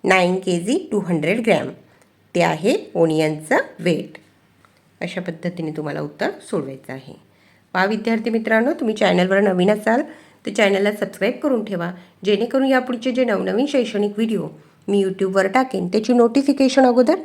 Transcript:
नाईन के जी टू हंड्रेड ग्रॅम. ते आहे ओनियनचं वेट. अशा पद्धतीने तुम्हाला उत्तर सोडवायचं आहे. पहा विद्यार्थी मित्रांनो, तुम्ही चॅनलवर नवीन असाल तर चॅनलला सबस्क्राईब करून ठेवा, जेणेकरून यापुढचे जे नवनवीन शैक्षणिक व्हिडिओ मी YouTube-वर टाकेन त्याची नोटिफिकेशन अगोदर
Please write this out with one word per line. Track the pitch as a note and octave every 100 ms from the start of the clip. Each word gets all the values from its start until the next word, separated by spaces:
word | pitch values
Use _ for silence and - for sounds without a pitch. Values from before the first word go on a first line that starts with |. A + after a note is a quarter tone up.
नाईन | G3 F#3 F3+ F#3
के | F#3+ F3
जी | F#3 E4 -
टू | G#3
हंड्रेड | E3+ E3+ D#3 A3+
ग्रॅम. | A3+ D#3+ C3+ - _ _ _ _ _ F3
ते |
आहे | E3+ D#3 F#3+ G4 - -
ओनियनचं | E3 D#3 D#3 D#3 - D4 C#5 -
वेट. | E3+ D#3 - - _ _ _ _ _ _ _ _
अशा | F3 F3+
पद्धतीने | F3 E3 F3 F3 D#3+
तुम्हाला | D3+ D3+ D3+
उत्तर | D3+ - C4+ G4 -
सोडवायचं | E3+ C3+ C3+ -
आहे. | C3 - - _ _ _ _ _
पहा | F#3 F#3+
विद्यार्थी | A3 A#3 A3+ A3+
मित्रांनो, | A3+ A3+ A3 B3
तुम्ही | E4+ A3+ A3
चॅनलवर | G3 F3+ F#3 G3
नवीन | G3+ F3+ F#3
असाल | G#3+ A3 A#3+ D#4 - - _ -
तर |
चॅनलला | G3+ G3+ G3 G3+
सबस्क्राईब | G#3 G3+ - G3 B3+
करून | D4+ A#3+ G#3
ठेवा, | F3+ E3+ F3+ - _ F#3
जेणेकरून | G#3 A#3 C4+ C4+
यापुढचे | C4 B3+ A#3 B3+
जे | B3 A#3+
नवनवीन | G3 F#3 G3 C#4+
शैक्षणिक | C#4 A3+ G3+ G#3 G3+
व्हिडिओ | A3+ G3+ D#3 - _ _ -
मी | G3+
YouTube-वर | F#3+ F#3 F#3+ F#3+ F#3+
टाकेन | B3+ C4 F#3 F3+
त्याची | A3 A3
नोटिफिकेशन | A#3+ A#3 B3 C#4 C4+ C4+ C#4 C4
अगोदर | A#3+ B3+ F4